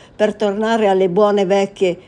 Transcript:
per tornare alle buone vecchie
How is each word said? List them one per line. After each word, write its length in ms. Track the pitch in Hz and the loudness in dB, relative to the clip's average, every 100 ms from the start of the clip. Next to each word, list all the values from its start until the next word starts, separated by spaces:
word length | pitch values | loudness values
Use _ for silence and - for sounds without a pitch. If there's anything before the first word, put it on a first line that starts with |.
| - - | -16 -2
per 200 | 214 208 | -2 -2
tornare 520 | 208 196 220 226 202 | -4 -2 -2 0 0
alle 220 | 190 185 | 2 0
buone 360 | 175 208 202 185 | 2 2 2 0
vecchie 520 | 196 196 - 185 170 | 0 -2 -2 -4 -4